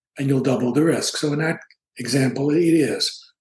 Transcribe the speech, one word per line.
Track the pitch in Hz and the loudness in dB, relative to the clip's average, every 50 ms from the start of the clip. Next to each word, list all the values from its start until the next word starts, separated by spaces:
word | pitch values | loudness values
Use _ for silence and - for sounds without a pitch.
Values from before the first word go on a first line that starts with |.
| _ _ - - | _ _ -8 -4
and | 135 135 | -2 0
you'll | 139 127 | 0 2
double | 123 139 123 113 123 120 | 2 0 0 0 0 0
the | 123 147 160 | 2 2 2
risk. | 165 135 - - - - | 2 2 0 -2 -4 -4
So | - 156 147 | -4 -2 -2
in | 147 151 | -2 -2
that | 160 160 170 - - _ _ _ _ _ _ 127 | -2 -2 -4 -6 -10 _ _ _ _ _ _ -12
example, | 120 117 127 139 135 123 120 131 143 147 | -6 -2 0 2 2 2 0 -2 -2 0
it | 147 175 | 2 2
is. | 170 165 165 160 135 110 - - - - - - - _ _ _ | 4 4 4 4 2 0 -2 -4 -6 -6 -8 -12 -20 _ _ _